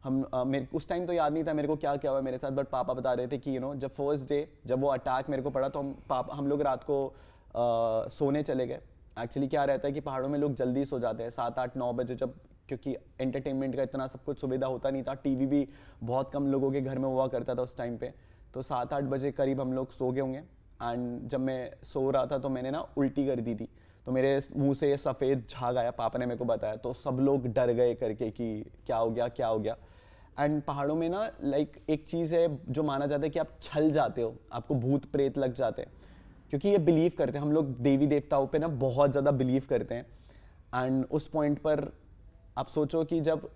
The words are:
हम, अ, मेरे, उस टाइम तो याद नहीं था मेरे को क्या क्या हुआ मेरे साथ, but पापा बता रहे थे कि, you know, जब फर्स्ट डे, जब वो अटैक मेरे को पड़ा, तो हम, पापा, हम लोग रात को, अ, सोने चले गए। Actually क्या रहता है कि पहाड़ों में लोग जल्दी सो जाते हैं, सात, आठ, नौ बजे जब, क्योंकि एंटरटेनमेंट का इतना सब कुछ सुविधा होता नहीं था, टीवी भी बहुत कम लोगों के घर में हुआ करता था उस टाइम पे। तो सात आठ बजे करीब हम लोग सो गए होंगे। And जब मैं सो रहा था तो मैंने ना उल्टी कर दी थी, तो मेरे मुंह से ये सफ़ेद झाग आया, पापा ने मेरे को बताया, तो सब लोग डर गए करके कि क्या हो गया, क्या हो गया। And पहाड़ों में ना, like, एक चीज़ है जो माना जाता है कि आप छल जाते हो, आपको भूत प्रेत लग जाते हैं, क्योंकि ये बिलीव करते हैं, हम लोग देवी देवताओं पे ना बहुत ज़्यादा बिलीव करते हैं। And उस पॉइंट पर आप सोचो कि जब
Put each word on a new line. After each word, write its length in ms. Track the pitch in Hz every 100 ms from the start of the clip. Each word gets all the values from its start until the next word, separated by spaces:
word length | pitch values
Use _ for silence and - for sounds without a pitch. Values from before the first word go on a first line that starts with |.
हम, 180 | 135 135
अ, 220 | 135 127
मेरे, 240 | 127 135 127
उस 140 | 160 -
टाइम 180 | 175 175
तो 60 |
याद 200 | 170 151
नहीं 120 | 160
था 80 | 160
मेरे 160 | 151 143
को 80 | 151
क्या 200 | 147 143
क्या 140 | 143
हुआ 100 | 135
मेरे 180 | 131 127
साथ, 120 | 139
but 160 | 135 135
पापा 280 | 131 123
बता 180 | 131 131
रहे 140 | 123 127
थे 120 | 135
कि, 200 | 143 131
you 60 |
know, 120 | 135 143
जब 120 | 131
फर्स्ट 400 | - 139 147 131
डे, 200 | 143 156 - -
जब 140 | 127
वो 80 | 139
अटैक 420 | 131 135 131 135
मेरे 120 | 139
को 80 | 135
पड़ा, 180 | 131 135
तो 100 | 143
हम, 180 | 139 135 -
पापा, 260 | 131 127
हम 120 | 143 143
लोग 160 | 143
रात 220 | 143 127
को, 220 | - 139 135
अ, 1000 | - - - - - 120 113 113 113 -
सोने 340 | - 143 147
चले 240 | 147 131 123
गए। 140 | 131 - - - -
Actually 320 | 120 147 135
क्या 140 | 151
रहता 240 | 139 135 143
है 60 |
कि 60 | 139
पहाड़ों 280 | 143 131 135
में 100 | 143
लोग 160 | 147
जल्दी 300 | 123 127 127
सो 140 | 135 135
जाते 240 | 117 110
हैं, 80 | 117
सात, 280 | 123 120 120
आठ, 180 | 127 131
नौ 160 | 123
बजे 220 | 120 123
जब, 200 | 123 127 - - - -
क्योंकि 280 | 131 139 131 - -
एंटरटेनमेंट 560 | 131 131 131 135 135 131
का 60 |
इतना 240 | 135 135 131
सब 180 | 135
कुछ 160 | - 135
सुविधा 260 | 135 131 131
होता 240 | 123 135
नहीं 120 | 135
था, 120 | 127
टीवी 320 | 135 139 131 135
भी 220 | 143 139 - - -
बहुत 280 | 113 127 131
कम 140 | 143 139
लोगों 260 | 135 135
के 80 | 135
घर 180 | 131 131
में 100 | 135
हुआ 200 | 131 131
करता 260 | 123 120
था 80 | 123
उस 140 | 127 -
टाइम 200 | 120 117
पे। 160 | 127 - - - -
तो 80 | 135
सात 300 | - 127 123
आठ 120 | 143
बजे 280 | 139 135 139
करीब 280 | 135 135 135
हम 120 | 127
लोग 180 | 131 131
सो 200 | - 127
गए 100 | 127
होंगे। 220 | 135 131 170 - - -
And 360 | 117 120 123 120 117
जब 120 | 131
मैं 320 | 131 131 123 -
सो 280 | - 139 135
रहा 160 | 135 127
था 120 | 139
तो 100 | 135
मैंने 220 | 127 131
ना 180 | 147 - -
उल्टी 300 | 135 - 139
कर 140 | 123
दी 140 | 117
थी, 140 | 110 113 - - - -
तो 60 |
मेरे 280 | 131 135 135 135 -
मुंह 180 | 139
से 160 | 139 143
ये 60 | 139
सफ़ेद 480 | 143 131 131 135 113
झाग 260 | 123 123 123
आया, 140 | 120
पापा 280 | 123 113 123
ने 80 | 123
मेरे 120 | 120
को 60 |
बताया, 320 | 120 110 107 110
तो 160 | 120
सब 180 | 123 143
लोग 360 | 127 139 139 123
डर 260 | 113 123
गए 220 | 120 123
करके 360 | 113 113 107 113
कि 420 | 107 117 107 - - -
क्या 100 | 117
हो 140 | 117
गया, 180 | 113 120
क्या 180 | - 117
हो 120 | 110
गया। 180 | 107 113 - - - - - -
And 220 | 147 151
पहाड़ों 320 | 147 143 143
में 140 | 156 165
ना, 240 | 190 220
like, 580 | - 139 139 147 - -
एक 140 | 156 -
चीज़ 260 | 170 165
है 380 | 170 170 143 -
जो 100 | 135
माना 240 | 151 139 143
जाता 160 | 143
है 80 | 151
कि 80 | 160
आप 100 | 156 -
छल 280 | - 151 156
जाते 320 | 151 120 113
हो, 120 | 113 120 -
आपको 220 | 120 -
भूत 300 | 131 120 139
प्रेत 340 | - 147 139 143
लग 140 | 131
जाते 300 | 120 123 -
हैं, 100 | - - - - - - -
क्योंकि 180 | 143 202
ये 100 | 202
बिलीव 340 | 156 160 170 -
करते 200 | 135 143
हैं, 60 |
हम 80 | 147
लोग 260 | 156 143 120
देवी 280 | 127 139 143
देवताओं 400 | 147 - 143 135
पे 120 | 156
ना 100 | 165
बहुत 420 | 135 131 123 143
ज़्यादा 200 | 139 139
बिलीव 320 | 135 131 131 -
करते 260 | 123 117
हैं। 120 | 117 - - - - - - -
And 360 | 123 127 131 127
उस 180 | 151 -
पॉइंट 300 | 156 147 143
पर 340 | 156 147 143 - - - - - - -
आप 100 | 135
सोचो 360 | 151 143 165
कि 160 | 156 170
जब 300 | 151 156 -